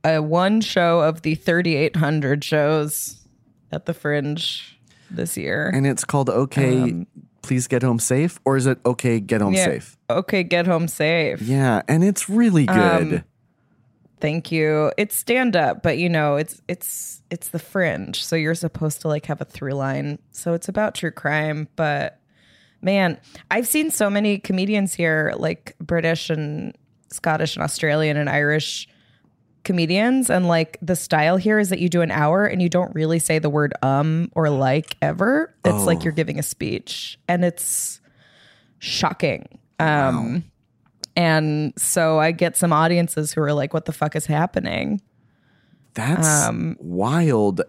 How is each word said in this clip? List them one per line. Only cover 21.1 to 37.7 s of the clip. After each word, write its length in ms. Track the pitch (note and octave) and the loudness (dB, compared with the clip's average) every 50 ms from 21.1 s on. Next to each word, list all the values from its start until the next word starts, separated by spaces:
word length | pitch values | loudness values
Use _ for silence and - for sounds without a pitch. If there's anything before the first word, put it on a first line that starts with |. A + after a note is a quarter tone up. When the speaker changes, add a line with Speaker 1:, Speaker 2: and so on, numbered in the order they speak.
Speaker 1:
crime, 560 | - - - D3 D3 D3+ D3+ D#3 D3+ D3+ D3+ - _ | -8 -4 -4 -2 -2 0 -2 -2 -4 -4 -6 -8 _
but, 440 | - D#3+ D3+ C#3+ C#3+ D3 - - _ _ _ _ _ _ _ _ _ _ _ _ _ | -2 -2 -2 0 -2 -4 -6 -8 _ _ _ _ _ _ _ _ _ _ _ _ _
man, 380 | - F#3 G3 G3 F#3+ F3 D#3+ - _ - - - - _ | -2 0 2 2 2 0 0 -4 _ -20 -20 -20 -6 _
I've 180 | - A3+ B3 | -2 -2 0
seen 220 | - - D4+ D#4 D#4+ | 0 0 0 0 0
so 180 | - - G#3+ G3+ | 0 0 0 2
many 280 | G3+ G3+ G#3 G#3 G3+ | 2 0 0 0 0
comedians 560 | G3 - - F#3 F#3 F#3+ G3 G#3+ G#3 G3 F#3 - | -2 -2 -4 -2 -2 0 0 0 0 0 -2 -2
here, 400 | - E3+ E3 D#3 D#3 D3+ - - | -2 0 0 2 2 0 -2 -2
like, 380 | - - D#3 E3 - _ - - _ | -2 -4 -4 -4 -6 _ -20 -18 _
British 500 | D#3+ D3+ F3 E3 D#3+ E3 E3 D#3+ - - | -6 -2 -2 0 0 0 -2 -2 -4 -4
and 460 | D#3+ D#3 D3+ D3 D3+ D#3 - - - _ _ _ _ _ _ _ | -4 -4 -4 -6 -6 -8 -10 -10 -14 _ _ _ _ _ _ _
Scottish 460 | - - - E3+ D#3 D#3 D#3+ D3+ - | -14 -4 -2 -2 0 0 -2 -4 -2
and 80 | - D#3+ | -4 -4
Australian 520 | D3+ - - E3 D3+ D3 D#3 D#3 D3+ D3 | -6 -4 -2 -2 0 0 2 2 0 0
and 120 | D3+ D3 C#3+ | 0 -2 0
Irish 580 | C#3 D3 D3 D3 D3+ D#3 D3+ - - - - _ _ _ _ _ _ _ _ _ _ _ _ _ _ _ _ | 0 0 2 2 0 0 -2 -4 -8 -10 -12 _ _ _ _ _ _ _ _ _ _ _ _ _ _ _ _
comedians, 680 | - F#3 F3 E3 D#3+ F3+ G3 A3 A#3+ C4 C4+ B3+ A#3+ | -2 0 0 0 2 2 2 2 2 2 2 2 2
and, 180 | - F#3 F3+ | 2 2 2
like, 300 | F3 E3+ E3 D#3+ D#3+ - - | 2 2 2 0 -2 -6 -12
the 140 | E3+ D#3 F3+ | -4 -2 -2
style 420 | D#3+ - - E3+ D#3 D3+ D#3+ F3+ | -2 0 0 0 2 4 4 2
here 200 | F#3+ F3+ G#3+ G#3+ | 2 2 4 4
is 120 | G#3+ G#3 F3+ | 4 2 0
that 100 | F#3+ - | 0 0
you 100 | F3+ F3 | 0 0
do 120 | E3+ F3 | 2 2
an 100 | E3+ D#3+ | 0 2
hour 340 | - D3+ D3 D3+ E3+ F#3+ G#3 | 2 2 2 4 4 2 2
and 160 | - - F3+ | 2 2 0
you 80 | F3+ F3 | 0 2
don't 240 | E3 F3+ F3+ - - | 2 0 0 0 -2
really 260 | D#3 D#3+ D#3 E3 E3 | -2 0 0 0 0
say 180 | - - D#3+ D#3 | 0 0 0 2
the 100 | D#3 D3+ | 2 0
word 240 | D3 D3+ D3 C#3+ - - - | 0 2 0 0 -2 -2 0
um 480 | C3+ C3+ C#3 D3 D#3 D#3+ E3 E3+ - _ | 0 2 2 2 0 0 0 -2 -2 _
or 140 | E3 D#3+ D3 | 0 0 2
like 480 | D3 C3 C3+ C3 C3+ D#3+ D#3+ - - _ - | 2 2 2 2 2 0 -2 -4 -6 _ -2
ever. 500 | D3 D#3 F3 F#3+ A3+ C4+ D4+ D#4+ - _ _ - | -2 0 0 0 2 2 0 0 -4 _ _ 0
It's 200 | F3+ F3+ G3+ G3 | 0 0 2 2
like 140 | F3+ E3+ E3 | 2 0 2
Speaker 2:
Oh. 40 | - | 0
Speaker 1:
you're 80 | E3 D3+ | -2 -2
giving 260 | D#3+ D#3 - - - | -2 -2 -2 -4 -6
a 40 | D3 | -6
speech, 760 | - - _ - - - - - - - - - - - _ _ | -6 -8 _ -6 -6 -6 -6 -8 -10 -12 -12 -12 -14 -16 _ _
and 180 | - F3 F3 F3+ | -2 0 2 2
it's 560 | F3 F3 - - - | 0 0 -4 -6 -4